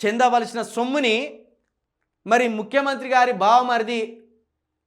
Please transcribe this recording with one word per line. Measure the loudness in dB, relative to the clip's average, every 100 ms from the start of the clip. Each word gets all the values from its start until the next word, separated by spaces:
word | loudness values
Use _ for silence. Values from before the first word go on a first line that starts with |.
| -2
చెందవలసిన | 2 2 2 0 -6
సొమ్ముని | -6 -4 -4 0 0 0 -4 -12 _ _ _ _ _ _ _ _ 0
మరి | 2 2
ముఖ్యమంత్రి | -2 -4 -2 -2 -4 0
గారి | 2 2
బావమరిది | 2 4 4 4 -2 -2 -4 -6 -10 _ _ _ _ _ _